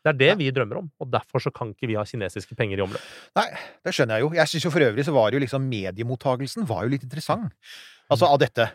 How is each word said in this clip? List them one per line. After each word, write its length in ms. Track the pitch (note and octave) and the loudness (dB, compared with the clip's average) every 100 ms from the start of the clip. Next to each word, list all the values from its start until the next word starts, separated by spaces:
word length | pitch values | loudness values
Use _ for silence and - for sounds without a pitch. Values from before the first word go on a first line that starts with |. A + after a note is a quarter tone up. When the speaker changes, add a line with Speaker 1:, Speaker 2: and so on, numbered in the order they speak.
Speaker 1:
Det 80 | D#3 | -2
er 20 | C#3 | 4
det 100 | C#3 | 4
Speaker 2:
Ja. 60 | |
Speaker 1:
vi 160 | G3+ C3+ | 4 0
drømmer 280 | C3 A2 A#2+ | 0 -2 -4
om, 120 | E3+ - | -10 -12
og 100 | B2+ | -4
derfor 280 | A#2 - B2 | -4 -2 -4
så 120 | C#3+ | -4
kan 180 | - A2+ | -6 -10
ikke 120 | G2+ B2 | -6 -4
vi 80 | |
ha 80 | G#2+ | -2
kinesiske 540 | G#2 B2 F#2 G#2 - - | -4 -6 -6 -8 -10 -4
penger 220 | A2 G2 | -2 -2
i 40 | |
omløp. 180 | F#2+ - - - - - | -2 -4 -12 -18 -4 -2
Speaker 2:
Nei, 100 | - - - - | -2 -6 -14 -10
det 80 | F3+ | -4
skjønner 220 | F3+ A#2+ A2 | 0 2 2
jeg 20 | |
jo. 80 | D3 | 2
Jeg 160 | E3 D3+ | 2 2
synes 160 | E3 | 0
jo 60 | E3+ | 0
for 100 | D#3 | 4
øvrig 240 | C3+ G#2+ | 4 2
så 80 | C#3+ | 2
var 180 | C#3+ G#2+ | 4 4
det 100 | C3+ | 2
jo 60 | C3+ | 0
liksom, 220 | C3+ C3+ | -2 -2
mediemottagelsen 960 | A2+ F#2+ F#2 A#2 B2+ C#3+ B2+ C3+ A#3 F3 | -4 -4 -4 -6 -4 -2 -2 -4 -6 -4
var 180 | F#2 | -2
jo 40 | A2+ | -2
litt 100 | C#3 | -2
interessant. 480 | C3 D3 - F3+ E3 - - - - - - | -6 -8 -4 -4 -4 -10 -18 -20 -20 -20 0
Altså, 160 | A2+ B2+ | 4 6
Speaker 1:
Mm. 60 | |
Speaker 2:
av 60 | C#3+ | 6
dette. 320 | D3+ - A2+ | 4 2 -2